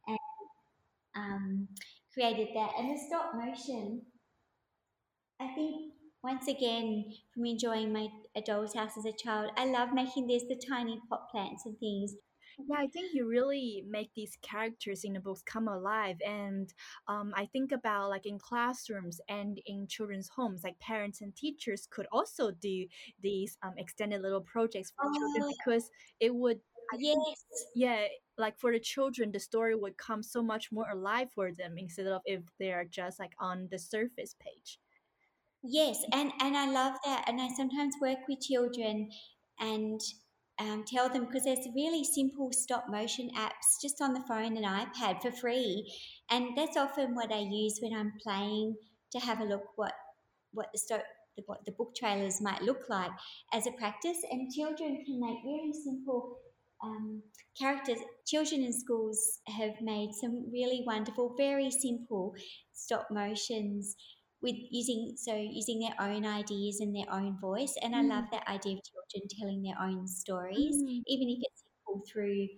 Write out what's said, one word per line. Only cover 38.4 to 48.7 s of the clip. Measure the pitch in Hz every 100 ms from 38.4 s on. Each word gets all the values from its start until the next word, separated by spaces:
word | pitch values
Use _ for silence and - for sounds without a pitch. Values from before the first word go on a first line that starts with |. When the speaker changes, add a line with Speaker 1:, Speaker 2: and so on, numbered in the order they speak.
Speaker 1:
children | - 254 247 247 220 214 214 - - _ _ -
and, | 220 214 214 214 - - _ _ _ -
um, | 214 214
tell | 214 247 254
them, | 254 233
'cause | 262
there's | 277 254 254
really | 247 311 330
simple | 269 285 269 277 262
stop | 240 - 247 196
motion | 208 226 - 240
apps | 220 214 - - -
just | 285 -
on | 277
the | 254 254
phone | 220 226 220
and | 202
iPad | 196 262 247 220 180
for | 247
free. | 240 240 247 233 196 - - - - -
And | 240 247 277
that's | 311 320
often | 277 294 262
what | 240 220
I | 214
use | 202 208 214 208
when | 233
I'm | 220 214 214
playing | 220 196 208 214 220